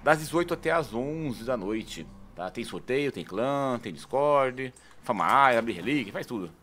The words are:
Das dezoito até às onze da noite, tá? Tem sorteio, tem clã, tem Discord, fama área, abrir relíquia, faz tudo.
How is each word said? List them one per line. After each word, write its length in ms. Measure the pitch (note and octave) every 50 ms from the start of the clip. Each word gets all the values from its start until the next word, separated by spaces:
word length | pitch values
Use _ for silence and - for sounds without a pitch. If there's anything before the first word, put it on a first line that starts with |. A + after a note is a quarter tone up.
| -
Das 140 | C#3+ D#3 D#3
dezoito 360 | D#3 C#3+ D3 E3 F3 F3 F3
até 180 | - - D#3+
às 220 | E3 E3+ D#3 A2+ G#2+
onze 500 | A#2 B2+ C#3 D3+ D#3+ D#3+ D3 A#2 G2 A2+
da 120 | A#2+ C3
noite, 520 | A#2 F#2 G2 A2 A2 G#2 - - F2 D#2 C2+ - - - - -
tá? 140 | - F2 F#2
Tem 140 | - B2 A#2
sorteio, 480 | - - F2 - - B2 C#3 D3 C#3
tem 120 | A#2+ F#2+ D#2+
clã, 540 | - F2+ G2 A#2 C3+ C#3+ C#3+ C#3 C3+ B2+ A#2
tem 160 | A#2+ A2 E2+
Discord, 800 | - - - - C3 C#3+ D3 D3 C#3 C3+ B2+ B2 B2+ C3 B2+ - - - - - - -
fama 220 | - A#2+ G2 E2
área, 340 | E2 A2 C3 C#3 C3 B2 A#2
abrir 140 | A2+ A#2 G#2
relíquia, 400 | F2 E2 A2 C#3+ D3 A#2+ F#2+ G#2+
faz 120 | F#3+ E3
tudo. 240 | - B2+ A2 F#2 D#2+ D#2+ -